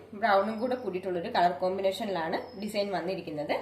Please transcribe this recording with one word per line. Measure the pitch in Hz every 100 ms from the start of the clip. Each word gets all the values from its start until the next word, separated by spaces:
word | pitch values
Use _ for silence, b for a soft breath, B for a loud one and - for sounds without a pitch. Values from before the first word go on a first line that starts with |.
| -
ബ്രൗണും | 202 220 196 214 220
കൂടെ | 247 254
കൂടിയിട്ടുള്ള | 202 180 190 175
ഒരു | 214
കളർ | 190 175
കോമ്പിനേഷനിലാണ് | 180 185 196 196 190 214 180 160 254 - 196
ഡിസൈൻ | 208 208 202
വന്നിരിക്കുന്നത്. | 180 175 175 185 196 - 539